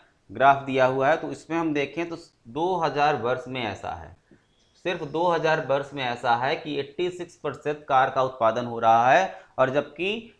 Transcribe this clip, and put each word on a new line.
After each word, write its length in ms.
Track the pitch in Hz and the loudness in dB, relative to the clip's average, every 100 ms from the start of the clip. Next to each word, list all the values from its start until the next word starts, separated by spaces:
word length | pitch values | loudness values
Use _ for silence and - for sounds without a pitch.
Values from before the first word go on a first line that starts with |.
| _ _ - | _ _ -12
ग्राफ 340 | - 139 139 131 | 4 6 6 2
दिया 200 | 131 127 | 2 2
हुआ 240 | 131 135 | 4 2
है, 80 | 160 | 2
तो 140 | 151 | -2
इसमें 260 | 139 - 165 | -10 -6 -2
हम 160 | 165 | 0
देखें 340 | 147 139 - 170 | 0 -2 -4 -8
तो 80 | 165 - _ - | -8 -14 _ -12
दो 260 | 127 170 185 | -4 -2 0
हज़ार 400 | 156 139 147 143 | 0 2 2 2
वर्ष 260 | 117 127 - | 0 -2 -4
में 140 | 131 | -6
ऐसा 260 | 113 95 - | -6 -6 -8
है, 240 | 82 80 82 _ _ _ _ _ _ 175 | -10 -12 -20 _ _ _ _ _ _ -6
सिर्फ 180 | 180 | -6
दो 240 | 151 151 175 | -6 -2 0
हज़ार 380 | 165 156 156 139 | 2 2 0 0
वर्ष 220 | 139 135 | -2 -2
में 100 | 139 | -6
ऐसा 320 | 127 120 127 117 | -6 -4 0 0
है 180 | 131 165 | 0 -4
कि 220 | 160 143 | -4 -6
एट्टी 300 | 139 - 175 | -6 -4 -6
सिक्स 260 | 175 175 - | -6 -12 -10
प्रतिशत 500 | 151 127 151 151 - | -10 -6 -6 -6 0
कार 200 | 135 135 | 2 2
का 140 | 135 | 2
उत्पादन 420 | 127 - 113 113 120 | -2 0 0 0 -4
हो 140 | 117 | 0
रहा 320 | 113 113 123 | 4 6 6
है 220 | 156 190 - - - | 4 2 -6 -8 0
और 100 | 131 | 0
जबकि 680 | 135 143 - 185 220 226 _ | 0 -4 -4 -6 -6 -10 _